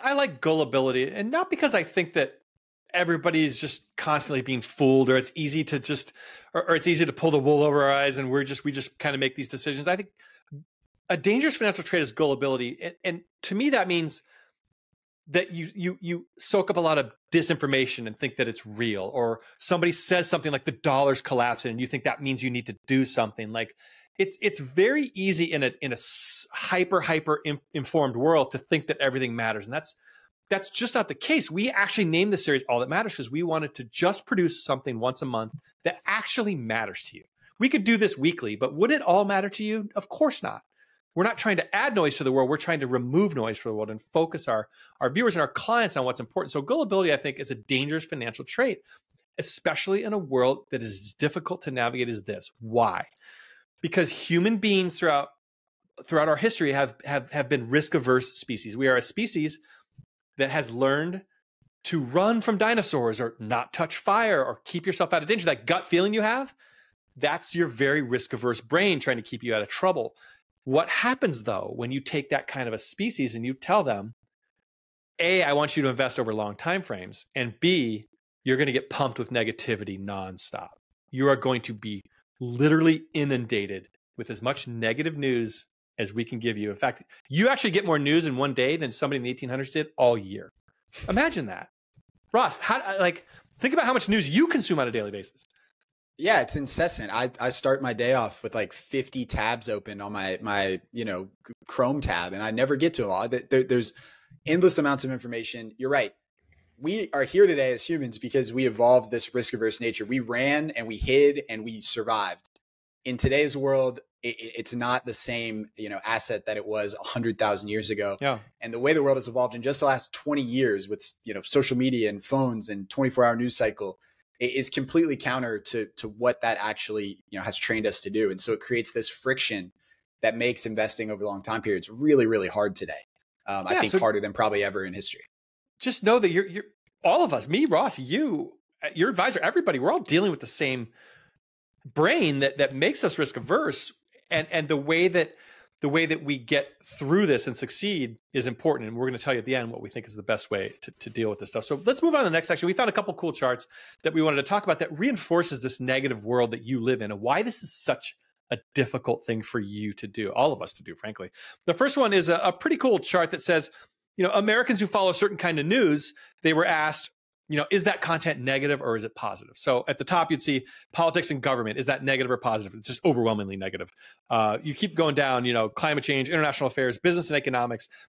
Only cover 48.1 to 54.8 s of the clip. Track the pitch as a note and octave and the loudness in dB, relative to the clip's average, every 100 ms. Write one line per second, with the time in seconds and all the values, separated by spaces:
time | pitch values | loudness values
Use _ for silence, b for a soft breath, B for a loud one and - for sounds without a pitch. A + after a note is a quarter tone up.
48.1 | D3 A#2 - - - C4 - b b _ | -8 -8 -10 -10 -2 0 -2 b b _
49.1 | _ _ - - - E3+ D3+ G3 G3+ A3 | _ _ -8 -6 -2 -2 -2 -2 -2 0
50.1 | G#3 D3+ C3 B2+ C3+ - B2+ A2+ G2 G#2+ | -4 0 2 4 2 -4 -8 -6 -8 -8
51.1 | - D3 E3 D#3 F3 D3+ B2+ A#2+ B2+ A#2+ | -2 -2 -2 -6 -8 -6 -2 -2 0 -4
52.1 | A2 F#2+ F#2+ - _ A2+ A#2 A2 F2 - | -4 -8 -10 -10 _ -2 2 2 0 -8
53.1 | _ B B B B B - D#3+ F#3+ E3 | _ B B B B B -8 -2 0 0
54.1 | - - E3+ G3+ A3 G#3+ F#3+ | -2 0 2 4 2 2 2